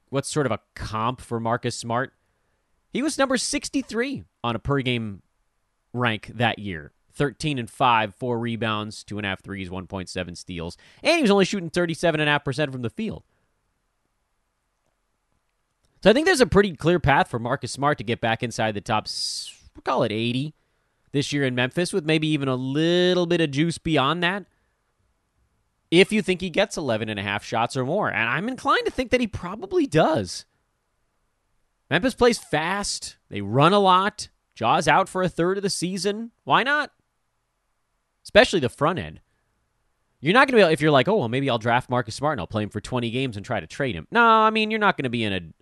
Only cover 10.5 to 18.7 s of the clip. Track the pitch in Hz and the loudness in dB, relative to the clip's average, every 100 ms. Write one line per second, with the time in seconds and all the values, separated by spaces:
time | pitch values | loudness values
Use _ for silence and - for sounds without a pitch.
10.5 | 87 82 - - _ - 339 247 202 190 | -10 -10 -12 -20 _ 0 2 4 4 2
11.5 | 202 165 180 175 160 175 151 151 147 - | 0 -4 -2 -2 0 0 2 2 0 0
12.5 | 131 151 131 117 - 220 - - _ _ | -4 -4 -4 -8 -8 -8 -10 -16 _ _
13.5 | _ _ _ _ _ _ _ _ _ _ | _ _ _ _ _ _ _ _ _ _
14.5 | _ _ _ _ _ _ _ _ _ _ | _ _ _ _ _ _ _ _ _ _
15.5 | _ _ _ _ _ 185 226 320 339 202 | _ _ _ _ _ 4 6 6 4 6
16.5 | 185 208 147 156 175 147 143 185 120 120 | 4 4 2 0 2 4 4 2 -2 -4
17.5 | 135 120 - 139 147 110 113 113 113 123 | -4 -6 -2 -2 0 -2 -2 0 -2 -2
18.5 | 110 110 | -2 -2